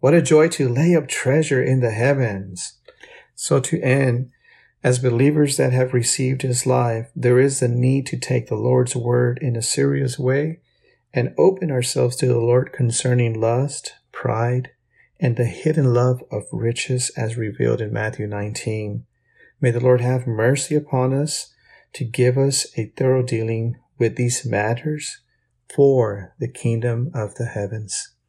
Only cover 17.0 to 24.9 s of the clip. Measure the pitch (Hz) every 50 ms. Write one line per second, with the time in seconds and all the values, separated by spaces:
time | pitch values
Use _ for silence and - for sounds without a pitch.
17 | 123 - - - 120 110 113 120 113 107 - - 123 117 113 110 110 107 110 110
18 | 107 110 107 - 110 104 104 104 101 104 113 - - - 110 110 107 104 104 113
19 | - _ _ _ _ _ _ _ - _ _ _ 147 127 113 120 123 127 123 123
20 | 120 123 127 127 123 127 113 107 110 123 135 135 - - 151 151 147 - - 131
21 | 127 131 135 135 147 151 - - - - _ _ _ _ _ - _ _ _ -
22 | 127 113 110 - 123 123 123 131 135 139 135 - - - - - 110 104 _ -
23 | 135 131 131 131 123 123 - 113 113 113 113 113 113 117 120 - _ _ _ _
24 | 120 113 - - 123 120 123 - - 120 - 101 104 107 117 120 - 156